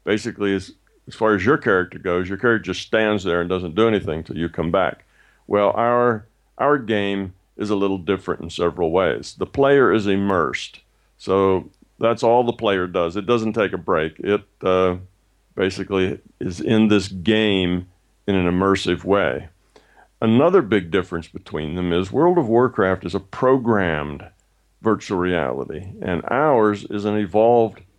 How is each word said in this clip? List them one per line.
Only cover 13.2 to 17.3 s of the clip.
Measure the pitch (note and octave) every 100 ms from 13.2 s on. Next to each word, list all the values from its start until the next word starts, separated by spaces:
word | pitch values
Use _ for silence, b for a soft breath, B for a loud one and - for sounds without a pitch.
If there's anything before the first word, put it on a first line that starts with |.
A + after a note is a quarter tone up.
| G2
doesn't | A#2+ A2
take | A2 G2
a | F2+
break. | F2 E2 D#2+ -
It, | G2 G2+ - _
uh, | F#2 F#2 F#2 F2+ F#2 _ _ _ _
basically | - F#2+ G2 F#2 F#2+ F#2 - _ _
is | F2+ F2
in | - A2 A2
this | G#2 F#2+
game | F#2+ E2+